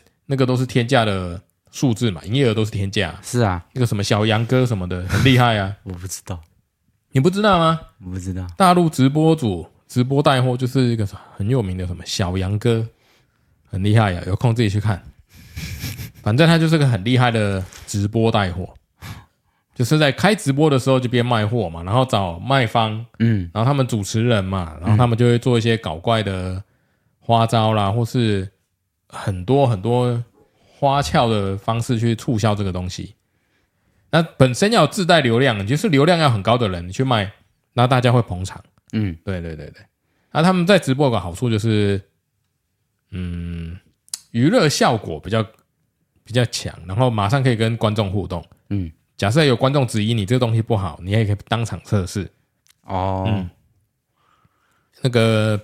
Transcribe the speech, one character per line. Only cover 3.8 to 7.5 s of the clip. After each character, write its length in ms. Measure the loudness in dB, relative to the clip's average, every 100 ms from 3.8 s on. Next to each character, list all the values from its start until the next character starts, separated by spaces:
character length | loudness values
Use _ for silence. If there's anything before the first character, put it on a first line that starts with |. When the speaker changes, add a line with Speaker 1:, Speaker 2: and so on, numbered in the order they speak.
Speaker 1:
个 40 | -2
什 100 | -2
么 60 |
小 240 | 0 0 2
杨 200 | 0 2
哥 200 | 0 0
什 100 | -2
么 100 | -4
的， 160 | -6
很 180 | -4 2 4
厉 120 | 4
害 200 | 4 2
啊。 180 | -2 -8
Speaker 2:
<laughs> 40 |
我 80 | -12
不 160 | -12 -12
知 140 | -12 -12
道。 160 | -14 -14 _ _ _ _ _ _
Speaker 1:
你 100 | 2
不 80 | 2
知 120 | 4
道 160 | 4